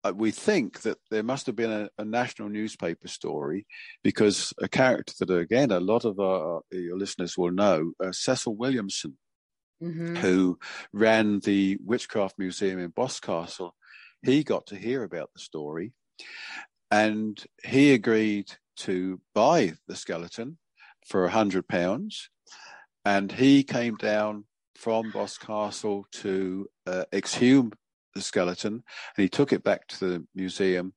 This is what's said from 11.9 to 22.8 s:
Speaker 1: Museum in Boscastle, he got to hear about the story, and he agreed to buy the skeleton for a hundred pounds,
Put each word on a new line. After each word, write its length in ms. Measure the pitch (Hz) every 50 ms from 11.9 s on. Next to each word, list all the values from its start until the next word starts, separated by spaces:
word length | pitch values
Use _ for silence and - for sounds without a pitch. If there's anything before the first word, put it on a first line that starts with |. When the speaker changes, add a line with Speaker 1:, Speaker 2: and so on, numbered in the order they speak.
| 120 117 - - - 110 98 95 - -
Speaker 1:
Museum 400 | 95 92 87 - 104 95 92 92
in 100 | 87 87
Boscastle, 840 | - - 123 131 - - - - 95 82 71 - - - 92 87 _ _ _ - - - - - _ _ -
he 200 | 127 131 151 147
got 220 | - 107 85 -
to 100 | - 104
hear 280 | 95 98 113 131 135 113
about 260 | 85 85 85 69 - _
the 40 | -
story, 540 | - - - 78 76 73 78 82 90 117 _ _ _ _ _ - - - - - - - - - - _ _ _ _ _
and 540 | 104 104 110 107 107 107 110 107 101 - - - _ _ -
he 300 | 104 117 135 143 147 139
agreed 580 | 113 98 120 113 110 110 107 104 104 101 - - _ _ _ _
to 440 | - - - 95 92 92 92 92 - _ _ _
buy 400 | 104 110 143 170 170 113 85 78 _ _
the 80 | - 92
skeleton 640 | - - - 92 82 85 87 - - 113 135 165 _ _ _ _ _ - - _ _ _
for 200 | - - 98 90
a 40 | 87
hundred 360 | 98 113 110 101 92 92 -
pounds, 640 | - - 90 87 90 104 147 208 214 - - - - _ _ _ _ - - - - - -